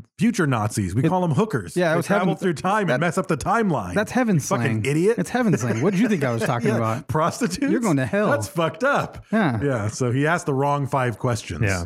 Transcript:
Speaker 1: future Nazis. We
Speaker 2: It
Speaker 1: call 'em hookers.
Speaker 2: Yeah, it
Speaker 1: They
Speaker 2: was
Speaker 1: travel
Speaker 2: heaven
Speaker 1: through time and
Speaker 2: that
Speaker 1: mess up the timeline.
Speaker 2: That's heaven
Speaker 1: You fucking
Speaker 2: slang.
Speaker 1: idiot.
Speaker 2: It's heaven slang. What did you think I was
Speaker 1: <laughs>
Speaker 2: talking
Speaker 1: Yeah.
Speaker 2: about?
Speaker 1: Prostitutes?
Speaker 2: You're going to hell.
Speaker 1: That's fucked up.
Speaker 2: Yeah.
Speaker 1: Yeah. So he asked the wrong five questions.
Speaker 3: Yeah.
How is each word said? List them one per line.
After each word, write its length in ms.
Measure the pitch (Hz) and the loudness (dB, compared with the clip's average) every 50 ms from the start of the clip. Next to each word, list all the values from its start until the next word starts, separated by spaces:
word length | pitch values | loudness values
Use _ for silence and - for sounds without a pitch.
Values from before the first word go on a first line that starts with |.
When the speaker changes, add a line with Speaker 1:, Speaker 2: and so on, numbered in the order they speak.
| - - _ - | -14 -14 _ 0
Speaker 1:
future 300 | 180 240 208 - 170 143 | 0 0 2 2 2 2
Nazis. 480 | 131 117 107 107 - 113 98 87 87 | 2 0 0 0 0 -2 -2 0 0
We 80 | 113 143 | 0 2
Speaker 2:
It 60 | 165 | 2
Speaker 1:
call 140 | 175 180 180 | 2 2 0
'em 80 | 175 | 0
hookers. 460 | 139 - 220 220 - 123 92 143 - 175 | 2 0 0 0 0 -4 -6 -4 -2 0
Speaker 2:
Yeah, 120 | 180 165 | 0 2
it 20 | |
Speaker 1:
They 60 | 156 175 | 2 0
Speaker 2:
was 80 | 165 - | 0 0
Speaker 1:
travel 200 | 196 208 190 185 | 0 2 2 0
Speaker 2:
heaven 100 | - - | 0 0
Speaker 1:
through 120 | - 185 165 | -2 -2 -2
time 260 | - - 185 202 214 | 0 -2 0 0 0
and 80 | 202 165 | 0 0
Speaker 2:
that 100 | 123 127 | 0 0
Speaker 1:
mess 180 | 165 175 156 190 | 0 0 0 -2
up 80 | 185 - | -2 -2
the 100 | 170 131 | -2 -2
timeline. 560 | - 160 196 226 226 196 156 123 98 87 87 | 0 0 0 2 2 2 0 0 -2 -2 -2
Speaker 2:
That's 180 | 98 107 - | -2 -2 0
heaven 240 | - 247 254 220 196 151 | 0 0 0 2 2 0
Speaker 1:
You 40 | |
fucking 400 | - - 95 120 117 110 110 110 | 2 0 -2 0 0 0 0 0
Speaker 2:
slang. 40 | 107 | 0
Speaker 1:
idiot. 340 | 135 147 156 175 208 240 240 | 0 0 2 2 2 2 0
Speaker 2:
It's 100 | 170 - | -2 -2
heaven 260 | - 240 254 214 151 123 | -2 0 2 2 2 2
slang. 240 | 117 120 110 110 131 | 0 -2 -2 0 0
What 80 | 190 | 0
did 80 | 196 170 | 2 2
you 80 | 233 233 | 2 2
think 140 | 220 160 139 | 2 0 0
I 80 | 127 117 | 0 0
was 80 | 117 | 0
Speaker 1:
<laughs> 120 | - - 127 | 0 0 0
Speaker 2:
talking 160 | 120 131 139 | 0 0 0
Speaker 1:
Yeah. 80 | 120 113 | 2 2
Speaker 2:
about? 300 | 113 110 113 120 - - | 0 0 -2 -2 -4 -4
Speaker 1:
Prostitutes? 640 | - 156 160 170 - - 262 185 175 - 285 277 | -2 0 0 0 0 -2 -2 -4 -2 -2 -2 0
Speaker 2:
You're 80 | - 254 | 0 0
going 160 | 233 208 156 135 | 2 2 2 2
to 80 | 131 117 | 0 0
hell. 240 | - 202 214 208 | 0 0 2 2
Speaker 1:
That's 160 | - - 104 - | 0 0 -2 -4
fucked 360 | - 170 165 156 - - 247 | -2 -2 -2 -2 -2 -2 0
up. 420 | 277 277 190 - - - - - - | 0 0 0 -2 -4 -8 -14 -8 -2
Speaker 2:
Yeah. 280 | 202 220 208 147 120 104 139 | 0 0 2 2 0 0 0
Speaker 1:
Yeah. 240 | 143 131 113 101 107 | 0 0 0 -2 -4
So 220 | - - 131 123 | -2 -2 -2 0
he 140 | 117 135 143 | 0 2 2
asked 220 | 151 170 170 - 156 | 2 0 0 0 -2
the 80 | 139 | 0
wrong 320 | 131 139 143 143 143 143 123 | 0 2 0 0 0 -2 -2
five 320 | - 139 127 123 107 - | 0 0 0 0 -2 -2
questions. 420 | - 127 117 110 - - 95 78 113 | -2 -2 -2 -2 -4 -8 -4 -2 0
Speaker 3:
Yeah. 220 | 98 98 90 87 | 0 0 0 -2